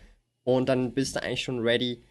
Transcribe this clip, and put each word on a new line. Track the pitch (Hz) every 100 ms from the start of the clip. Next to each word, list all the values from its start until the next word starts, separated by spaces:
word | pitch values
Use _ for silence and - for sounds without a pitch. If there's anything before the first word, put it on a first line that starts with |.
| - _ _ _
Und | - 127 127
dann | 127 127
bist | 127 131 -
du |
eigentlich | 90 127
schon | - 127
ready, | 117 120 123 120 -